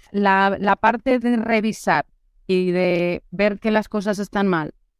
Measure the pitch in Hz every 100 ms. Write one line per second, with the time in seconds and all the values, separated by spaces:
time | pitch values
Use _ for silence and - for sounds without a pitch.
0 | _ 202 196 190 196 196 202 196 220 226
1 | 269 254 233 240 220 220 220 - - 156
2 | - _ _ _ - 185 185 175 180 175
3 | 175 175 - 175 208 202 226 214 208 214
4 | 202 202 196 202 196 170 151 - _